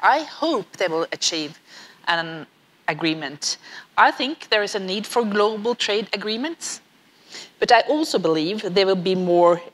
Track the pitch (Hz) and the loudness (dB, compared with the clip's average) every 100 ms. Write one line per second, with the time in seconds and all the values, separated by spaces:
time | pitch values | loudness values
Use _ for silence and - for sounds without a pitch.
0 | 208 269 302 - 311 285 180 - 185 160 | 2 2 0 -4 -2 -2 -4 -4 -2 -2
1 | 165 156 - 165 151 160 _ - - _ | -4 -4 -4 -4 -8 -12 _ -20 -20 _
2 | - 170 165 165 147 _ _ _ - 156 | -4 -2 -4 -10 -16 _ _ _ -8 -4
3 | 165 160 143 147 - - - - - - | -2 -4 -8 -8 -8 -8 -12 -20 -6 2
4 | 233 311 262 330 - 214 202 208 190 196 | 2 2 -6 -6 -2 0 0 -4 -4 -6
5 | 214 247 226 208 208 220 220 240 - 208 | -4 -2 0 2 2 0 -4 -2 -2 -2
6 | 196 214 196 226 294 339 - - _ _ | -2 -4 -4 -4 -6 -8 -12 -12 _ _
7 | _ _ - - - - 220 233 - 302 | _ _ -20 -20 -12 -2 4 6 6 0
8 | 311 - 170 160 156 214 202 180 190 190 | 0 0 2 0 0 -4 -2 2 2 2
9 | 175 185 180 175 175 170 - | 0 0 2 6 6 4 -2